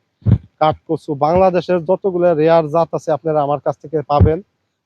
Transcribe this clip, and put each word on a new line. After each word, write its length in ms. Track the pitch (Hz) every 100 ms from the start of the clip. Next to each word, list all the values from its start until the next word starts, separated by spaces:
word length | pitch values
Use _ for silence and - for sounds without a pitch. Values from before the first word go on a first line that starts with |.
| _ _ - - - -
কাঠকচু, 560 | 156 - - 151 -
বাংলাদেশের 720 | 143 147 180 190 175 165 180
যতগুলো 500 | 160 185 202 175 175
রেয়ার 340 | 156 156 165 151
জাত 200 | 165 160
আছে 200 | 156 -
আপনারা 300 | 147 160 151
আমার 180 | 143 143
কাছ 160 | 160 -
থেকে 240 | 147 156
পাবেন। 400 | 139 143 147 165 - _ _ _